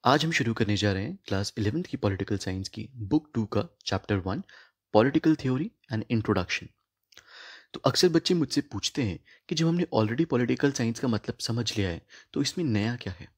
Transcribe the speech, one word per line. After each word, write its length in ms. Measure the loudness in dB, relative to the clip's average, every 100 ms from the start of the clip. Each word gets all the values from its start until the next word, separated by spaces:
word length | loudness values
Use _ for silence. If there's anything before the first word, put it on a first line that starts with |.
आज 200 | 6 6
हम 60 | 4
शुरू 240 | 0 0
करने 220 | 0 0 2
जा 160 | 2
रहे 120 | 0
हैं 140 | -4 -10 -4
क्लास 280 | -4 -2 -2
इलेवंथ 260 | -2 -2
की 120 | -6 -2
पॉलिटिकल 420 | -2 0 -2 -2
साइंस 300 | -2 -6 -6
की 200 | -10 -14 -12
बुक 340 | -2 -2 0
टू 100 | -4
का 240 | 0 -2 -2 _ -6
चैप्टर 300 | -6 -2 -2
वन, 260 | -2 -6 -8 -18 -20 _ _ 4
Political 400 | 6 4 2 2
Theory 320 | 0 -2 -4 _ _
and 100 | -6 -2
Introduction। 540 | -2 2 0 0 -6 -8 _ _ _ _ -20 _ -20 -20 -20 _
तो 60 | 0
अक्सर 280 | 0 2 2
बच्चे 260 | 2 2
मुझसे 260 | 0 0 -2
पूछते 420 | -4 -6 -6 -2
हैं 160 | -4 -4 _ -20 -8
कि 60 |
जब 120 | -2 0
हमने 180 | 0 0
already 320 | 2 2 0 0
पॉलिटिकल 460 | 0 0 2 2
साइंस 280 | 2 -2 -2
का 80 | -2
मतलब 300 | -2 -4 -8
समझ 400 | -4 -4 -2 -2
लिया 120 | -2
है, 160 | -4 _ -20 _
तो 100 | -4
इसमें 220 | -4 -2
नया 320 | 0 0 0 -4
क्या 180 | -8 -12
है? 100 | -16